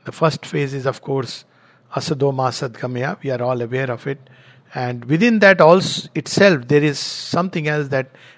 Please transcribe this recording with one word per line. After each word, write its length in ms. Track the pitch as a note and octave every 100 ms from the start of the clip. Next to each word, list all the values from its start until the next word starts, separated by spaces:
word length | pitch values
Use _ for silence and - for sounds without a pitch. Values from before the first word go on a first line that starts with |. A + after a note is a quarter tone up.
| -
The 60 |
first 340 | - D#3+ - -
phase 260 | D3+ C#3
is, 140 | C#3 C3
of 160 | -
course, 420 | - C3+ A#2 - - _ _ _ _
Asado 400 | D3 D#3+ C#3 C#3
Ma 160 | C3 C3
Sadgamaya. 640 | - C3 A2 B2 B2 C#3 F#3+
We 80 | C3+
are 120 | B2
all 200 | B2 B2
aware 280 | A#2 B2+ C3
of 160 | A#2 C#3
it. 120 | C3+ _ _ - _ _
And 320 | C3 B2 B2 A#2
within 320 | D#3+ A#3+ A3
that 200 | G3+ F3+
also 500 | D#3+ F#3 D#3+ - -
itself, 540 | D#3+ - - G3 D3 A#2+
there 140 | D3
is 160 | D3+ C#3
something 680 | - - - E3+ F#3 F3+ D3+
else, 220 | D3+ C#3
that 220 | C3+ B2+ - -